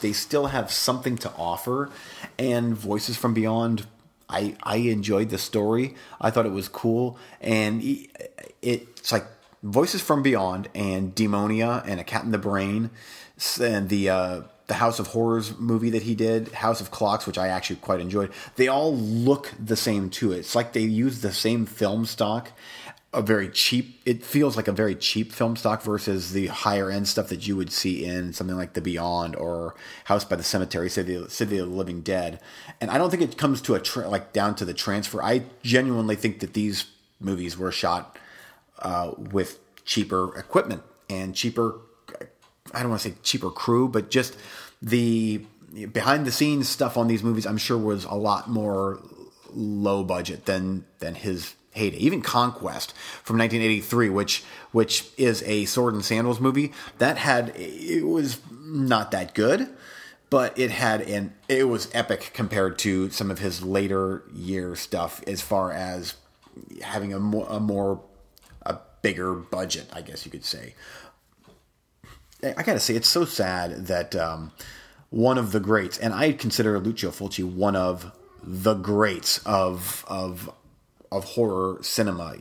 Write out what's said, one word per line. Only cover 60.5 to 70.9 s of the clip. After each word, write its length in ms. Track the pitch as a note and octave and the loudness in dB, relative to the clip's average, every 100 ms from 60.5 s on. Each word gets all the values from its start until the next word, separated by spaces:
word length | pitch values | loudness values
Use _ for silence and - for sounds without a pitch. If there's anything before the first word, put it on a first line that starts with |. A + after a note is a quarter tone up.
| - | 2
it 140 | B2 | 0
had 300 | A2 B2 G#2+ | 2 2 2
an, 300 | - G#2 G2+ - _ | 0 -4 -4 -8 _
it 200 | C3 C3+ | 4 4
was 200 | A2+ - | 2 0
epic 380 | A#2 A#2 G2+ - | -2 0 -2 -4
compared 420 | - G#2 G#2 F#2+ E2+ | -4 -2 2 0 2
to 300 | G#2+ F#2+ F#2+ | 0 2 0
some 200 | - G2+ | -2 -4
of 80 | F#2 | -2
his 240 | G2 F2 | -4 -4
later 640 | F#2 G2 G2 F#2+ F#2+ F#2+ - | -2 0 2 2 0 -2 -8
year 400 | D#2 F2 F#2+ F2+ | -10 -4 -4 -4
stuff 480 | E2+ - F#2 E2+ - - | -8 -6 -4 -4 -6 -8
as 140 | F#2+ | -8
far 280 | - G2 F#2 | 0 0 0
as 440 | E2 F#2 F2+ E2+ - _ _ _ - - - | -2 -6 -6 -8 -12 _ _ _ -20 -18 -14
having 300 | - G#2+ G2 | -6 -4 -4
a 80 | G2 | -2
mo-, 260 | G#2 G#2+ - | 0 0 -2
a 120 | G#2+ | -2
more, 420 | G#2+ G2+ G2 G2 - - - _ - - | 0 2 2 0 -6 -20 -20 _ -20 -12
a 140 | - - - - | -8 -8 -10 -2
bigger 340 | G#2+ F2 F#2 | 0 0 -2
budget, 520 | F2+ E2+ F2+ F#2 D#2 C#2 | -4 -4 -4 -4 -6 -8
I 100 | E2+ | -14
guess 220 | D#2 D2 | -12 -14
you 80 | D#2 | -12
could 120 | D#2 | -12
say. 300 | - - A#1+ - - | -10 -10 -12 -18 -20